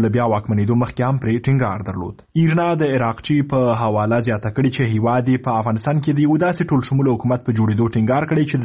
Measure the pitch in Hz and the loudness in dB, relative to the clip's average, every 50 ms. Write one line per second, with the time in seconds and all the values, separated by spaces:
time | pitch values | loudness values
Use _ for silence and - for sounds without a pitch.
0 | 113 110 104 120 120 117 110 104 107 117 110 104 104 104 117 120 123 123 - - | 2 2 2 0 0 0 0 -2 -2 0 0 0 2 2 2 0 0 -2 -2 -4
1 | 123 127 139 131 127 113 113 123 120 135 135 135 127 104 92 104 95 98 92 95 | -2 -2 -2 -2 0 -2 -2 0 0 2 2 2 2 0 -2 -6 -8 -8 -8 -8
2 | 87 90 104 - - _ - 165 165 160 156 170 170 170 170 156 156 143 135 127 | -8 -10 -12 -14 -14 _ 0 2 2 2 2 2 0 0 0 0 0 0 0 0
3 | 123 113 113 - - - 151 147 143 143 139 131 127 120 117 113 117 110 107 107 | 0 -2 -4 -4 -2 0 0 0 0 0 0 0 2 2 0 0 0 0 0 0
4 | 104 110 117 120 113 123 113 104 - 110 104 - 135 131 127 - 131 113 110 107 | 0 0 0 0 0 0 -2 -2 -2 -4 -2 0 0 0 0 0 -2 0 0 0
5 | 107 117 120 127 120 127 127 127 127 131 120 113 110 117 110 110 - 151 147 156 | 0 2 0 0 2 0 0 0 0 -2 -2 -2 0 0 -2 -2 0 0 -2 0
6 | 131 - 139 143 147 147 156 151 180 180 175 - 175 - 156 131 123 - 135 135 | 0 0 0 2 2 2 2 2 2 0 0 -2 -2 0 0 0 0 0 0 0
7 | 139 139 120 107 - 123 127 123 - - 117 110 110 104 104 104 117 113 - 120 | 2 2 0 0 0 -2 -2 -2 -2 -2 0 0 2 0 2 0 0 0 0 0
8 | 110 110 127 143 156 156 160 156 151 147 - 139 120 | 0 2 2 0 0 0 0 0 0 0 -2 -4 -2